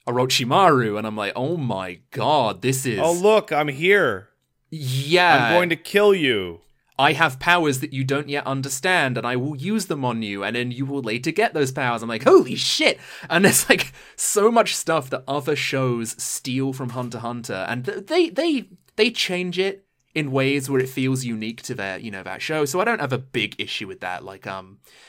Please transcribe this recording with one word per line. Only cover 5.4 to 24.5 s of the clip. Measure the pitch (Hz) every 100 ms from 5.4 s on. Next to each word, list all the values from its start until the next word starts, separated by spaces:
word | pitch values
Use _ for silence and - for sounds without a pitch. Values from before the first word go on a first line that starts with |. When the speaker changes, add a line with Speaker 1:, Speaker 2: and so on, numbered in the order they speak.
| 117
Speaker 2:
I'm |
going | 170 175
to | 160
kill | - 202 208
you." | 190 139 107 90 82 _ _ _ -
Speaker 1:
"I | 143
have | 151 160 131
powers | 170 175 151 131
that | 147
you | 131
don't | 131 139 143
yet | 143 -
understand, | 135 139 - 185 180 135 120
and | 120
I | 127
will | 143 139
use | 180 220 -
them | 151
on | 127 113
you, | 107 98
and | 98 117
then | 123
you | 123 139
will | 139
later | 117 120 151
get | 160 220
those | 156 135
powers." | 143 127 117
I'm | 117
like, | 113
"Holy | - 370 127 -
shit." | - - 302 - - - -
And | 170
there's, | 196 - -
like, | 190 - - - -
so | - 208 214
much | 233 214
stuff | - - 160 131
that | 139 -
other | 143 143
shows | 143 - 135 131 120 113 -
steal | - - 131 131 135
from | 131 123
Hunter | 127 123 117
x |
Hunter, | 117 120 117 95 92
and | 123
th-, | 131 208 202
they, | 339 330
they, | 185 339 269 - - _ -
they | 233
change | 233 - 180 185 175
it | 196 196 _ _ _ -
in | 143
ways | 135 135 143 131
where | 135
it | 131
feels | 135 131 131
unique | 123 110 110 113
to | -
their, | 113 98 92
you | 113
know, | 95
that | 92 92
show. | - 156
So | 143 180
I |
don't | 220 226
have | 139
a | 127
big | - 120 104 -
issue | 104 - 98
with | 92
that. | 90 90
Like, | 95 95
um, | 104